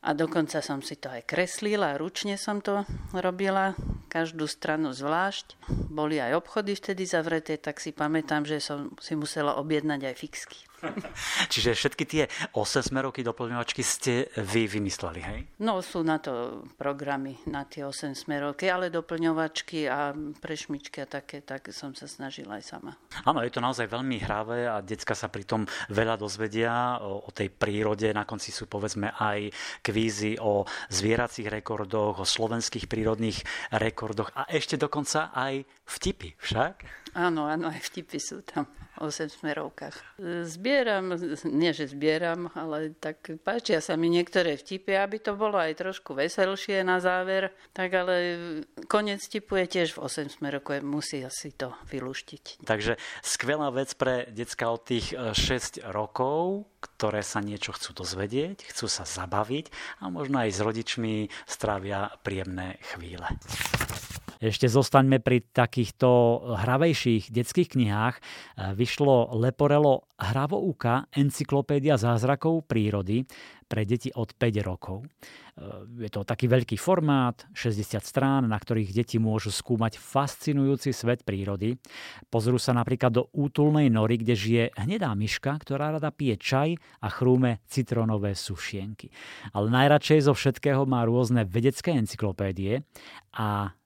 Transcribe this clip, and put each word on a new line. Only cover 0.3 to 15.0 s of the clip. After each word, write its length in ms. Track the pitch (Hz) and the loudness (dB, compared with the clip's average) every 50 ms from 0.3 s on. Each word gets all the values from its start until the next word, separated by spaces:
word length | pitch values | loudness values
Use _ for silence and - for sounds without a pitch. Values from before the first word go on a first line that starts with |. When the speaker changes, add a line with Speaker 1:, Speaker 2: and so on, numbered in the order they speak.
| 156 175 156 151 - 156 143 | 0 -2 -2 0 -2 -4 -4
Speaker 1:
som 160 | - 143 139 | -4 -6 -6
si 160 | 135 - 156 | -6 -10 -12
to 160 | - - 135 | -10 -12 -10
aj 160 | 131 117 - | -10 -10 -8
kreslila, 720 | - - 143 185 180 - - 220 208 208 208 196 156 143 143 | -6 -4 -4 -4 -4 -4 -6 -4 -2 0 0 0 -2 -2 -4
ručne 400 | 156 185 - - - 208 196 196 | -6 -6 -6 -6 -6 -6 -6 -4
som 240 | - - 208 208 196 | -4 -4 -4 -4 -2
to 240 | - 202 202 202 - - - - - | -2 -2 -2 -2 -4 -8 -10 -10 -8
robila, 640 | - 185 180 185 180 180 196 196 190 196 190 196 190 - - - - - - | -6 -2 -2 -2 -2 0 0 0 2 2 0 0 -2 -4 -4 -4 -4 -6 -6
každú 400 | - - 165 165 160 160 160 151 | -6 -4 -2 -2 -2 -2 -4 -6
stranu 480 | 147 - _ - - 156 156 160 147 127 | -6 -6 _ -2 -2 0 0 0 -2 -2
zvlášť. 640 | 127 139 143 156 170 185 196 196 - - _ - _ - - - - - - | -4 -4 -2 0 0 0 0 -2 -6 -12 _ -20 _ -6 -4 -4 -4 -4 -6
Boli 320 | 156 151 151 151 156 151 131 | -4 -2 -2 0 0 0 0
aj 160 | 117 135 170 | 2 0 0
obchody 400 | 175 - - 220 208 196 202 196 | 0 -2 -4 -2 -2 -2 -4 -4
vtedy 240 | - - 196 180 190 | -4 -6 -4 -4 -4
zavreté, 560 | 180 - 170 160 165 165 160 160 - 156 147 | 0 0 0 0 2 -2 -2 -2 -2 -6 -4
tak 240 | - - 147 - - | -4 -8 -8 -6 -8
si 80 | 165 | -10
pamätám, 560 | 147 - 151 147 156 160 151 139 156 151 147 | -6 -4 -2 0 0 0 0 0 0 0 0
že 160 | 147 156 151 - | 0 -2 -4 -2
som 320 | - 147 143 143 - - - - | -4 -6 -6 -6 -10 -12 -14 -8
si 160 | - 165 156 | -6 -4 -4
musela 400 | 147 147 - 165 147 143 131 - | -4 -4 -2 -2 0 0 0 -2
objednať 420 | 143 156 156 151 147 156 147 139 135 | -2 0 0 0 0 0 -2 -2 -4
aj 80 | 135 123 | -6 -8
fixky. 440 | - - 151 - - - - - - - _ - - - | -8 -12 -14 -12 -14 -14 -14 -16 -20 -20 _ -20 -12 -12
Speaker 2:
<laughs> 680 | 160 - - - - - - - - - - - - - | -10 -8 -8 -10 -10 -10 -8 -6 -4 -2 -2 0 0 0
Čiže 220 | 117 - 123 113 | 2 4 2 2
všetky 300 | - - 113 - - - | 4 0 -2 0 -2 -6
tie 200 | - - 156 143 - - - - - _ | -2 2 0 0 0 0 -8 -8 -4 _
osemsmerovky, 680 | - 104 - - 143 123 - 135 135 135 135 120 - 127 | -2 -2 2 2 0 0 0 -2 -2 -2 -2 -4 -4 -4
doplňovačky 600 | 120 117 - 123 117 120 120 117 - - - 123 | -4 -2 -4 -4 -4 -4 -4 -4 -4 -4 -2 0
ste 460 | - - - - 135 123 120 131 - - - | -2 -2 0 2 2 2 2 2 0 -4 -6
vy 280 | 107 95 101 113 113 | -4 0 2 2 2
vymysleli, 540 | 104 98 110 104 98 95 - | 2 0 -2 -2 -2 -4 -4